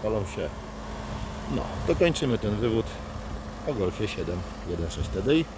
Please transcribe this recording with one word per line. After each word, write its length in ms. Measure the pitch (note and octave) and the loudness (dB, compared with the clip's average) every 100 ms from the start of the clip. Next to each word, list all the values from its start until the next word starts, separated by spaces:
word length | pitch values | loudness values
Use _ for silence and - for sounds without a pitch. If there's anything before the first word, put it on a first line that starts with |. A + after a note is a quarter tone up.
Palą 220 | G#2+ G#2+ F#2+ | 2 0 0
się. 240 | - D#2 - - - - - - - - - - C3+ | -2 -4 -4 -8 -10 -8 -8 -6 -6 -4 -6 -2 -2
No, 60 | - - - | -2 -2 0
to 80 | - | 6
kończymy 420 | F3 D#3 C#3 A2+ | 6 6 2 2
ten 180 | G#2+ G#2 | 2 2
wywód 300 | A#2 A2 - - - - - - - - - | 4 4 2 -4 -8 -8 -8 -8 -8 -6 -4
o 60 | |
Golfie 340 | B2+ F#2 - G#2+ | 2 2 2 -2
siedem 320 | - E2 F2+ F2+ - F2 | -2 -2 -2 -4 -8 -4
jeden 220 | F2 E2 | -2 -2
sześć 180 | D#2+ - | -2 -2
T 120 | F#2 | 0
D 160 | G#2+ D#3 | 4 4
I. 80 | D#3+ | 4